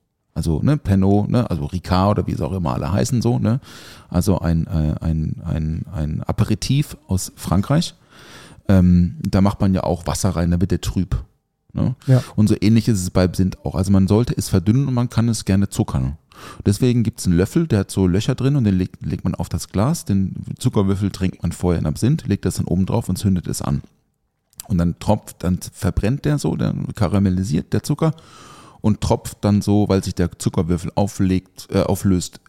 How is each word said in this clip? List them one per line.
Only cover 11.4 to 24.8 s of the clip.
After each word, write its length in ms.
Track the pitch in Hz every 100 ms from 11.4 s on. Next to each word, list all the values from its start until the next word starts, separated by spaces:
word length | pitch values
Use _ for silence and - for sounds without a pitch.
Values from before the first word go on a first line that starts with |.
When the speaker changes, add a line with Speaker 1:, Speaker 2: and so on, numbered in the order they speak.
| _ _ _
Speaker 1:
Ne? 200 | - 107 127 -
Speaker 2:
Ja. 160 | 127 -
Speaker 1:
Und 140 | - 107
so 80 | 104
ähnlich 280 | 101 113 117
ist 140 | 104
es 80 | 90
bei 140 | -
Absinth 340 | 90 - 92 -
auch. 100 | -
Also 160 | 78 95
man 160 | 98 95
sollte 260 | 101 120 -
es 120 | -
verdünnen 380 | 98 90 123 139
und 60 |
man 160 | 123 120
kann 180 | - 117
es 160 | 110
gerne 240 | - 98 98
zuckern. 480 | - 104 71 65 76 _ - - -
Deswegen 380 | - 101 127 120
gibt's 240 | 98 - 95
einen 100 | 87
Löffel, 300 | 98 160 170
der 140 | 107
hat 100 | 92
so 160 | - 92
Löcher 280 | 92 107
drin 220 | 127 127 143
und 80 |
den 120 | 107 92
legt, 260 | 90 -
legt 200 | - 90
man 100 | 92
auf 140 | - 90
das 180 | 80 -
Glas, 360 | 92 120 170 -
den 280 | 98 92 - - -
Zuckerwürfel 520 | - 110 98 98 101
trinkt 320 | - 95 -
man 100 | 87
vorher 260 | - 87 87
in 60 | 78
Absinth, 400 | 73 110 160 -
legt 180 | 101 95
das 80 | -
dann 80 | -
oben 200 | 90 92
drauf 220 | 104 -
und 80 | 92
zündet 300 | 98 90 -
es 120 | -
an. 220 | - 71 - _ _ _ _ _ _ - -
Und 120 |
dann 200 | 90